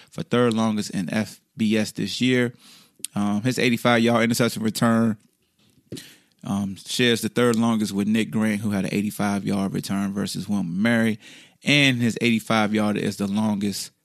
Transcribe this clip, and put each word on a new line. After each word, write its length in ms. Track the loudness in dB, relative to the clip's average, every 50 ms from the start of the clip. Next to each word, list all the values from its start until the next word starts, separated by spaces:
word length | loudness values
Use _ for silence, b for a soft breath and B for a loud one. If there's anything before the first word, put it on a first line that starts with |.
| B B
for 120 | -12 -12
third 300 | -6 -2 2 2 2 2
longest 380 | 2 2 0 0 0 -2 -4 -4
in 180 | -4 -6 -4 -2
F 280 | -2 -2 -2 -4 -8 -18 _ _ _
B 220 | -2 0 2 2 2
S 140 | 0 -2
this 280 | -4 -6 -6 -6 -4 -2
year. 320 | 0 2 2 2 0 0 B B B B B B B B B _ -12 -8 -4
Um, 260 | -2 -2 0 0 -2
his 180 | -2 -2 0 2
eighty-five 440 | 2 2 2 2 2 2 4 4
yard 200 | 4 4 4 4 2
interception 380 | 2 2 2 0 0 0 -2
return, 540 | -4 -4 0 2 2 4 4 4 2 2 0 -2 _ _ _ _ _ _ _ _ _ _ _ _ _ _ B B B B B B B B B _ -8
um, 320 | -6 -4 -4 -4 -4 -6
shares 460 | -10 -10 -6 -2 0 2 2 2 0
the 80 | -2 -2
third 260 | 0 2 2 2 4
longest 360 | 2 2 2 2 0 -2 -2
with 140 | -2 -2 0
Nick 240 | 2 0 0 0 -2
Grant, 300 | -2 0 0 0 0 -2
who 120 | -2 -2
had 120 | -2 -2 -2
an 60 | -2
eighty-five 540 | -2 -2 -2 -2 -4 -2 -2 -2 -2 -2 -2
yard 260 | -2 -2 -2 -2 -2
return 400 | -4 -4 -4 -4 -4 -4 -4 -4
versus 340 | -4 -4 -4 -4 -6 -8 -6
William 360 | -4 -4 -4 -4 -4 -2 -2
Mary. 360 | 0 2 2 2 2 0 -2 B B B B B B B B B 0
And 380 | 2 4 4 4 4 4 2
his 160 | 2 0 0 2
eighty-five 540 | 2 2 2 2 0 2 2 2 2 2 2
yard 240 | 0 0 0 0 0
is 180 | -2 -2 -2
the 120 | -4 -4 -2
longest, 640 | 0 0 0 0 -2 -2 -2 -4 -4 -6 -10 -12 _ _